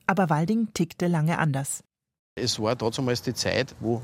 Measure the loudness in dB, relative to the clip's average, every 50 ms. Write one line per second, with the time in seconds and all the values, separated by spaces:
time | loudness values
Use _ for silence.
0 | _ 0 2 2 4 4 4 2 2 2 2 0 0 -2 0 -2 -2 -2 -2 -2
1 | 0 0 2 2 2 2 2 2 2 2 0 0 -2 -4 -6 -8 -10 _ _ _
2 | _ _ _ _ _ _ _ -4 -2 -2 -2 0 0 0 0 0 0 -2 -2 0
3 | 0 0 0 0 -2 -4 -4 -2 -2 0 0 0 0 -2 -6 -6 -2 -2 -2 -2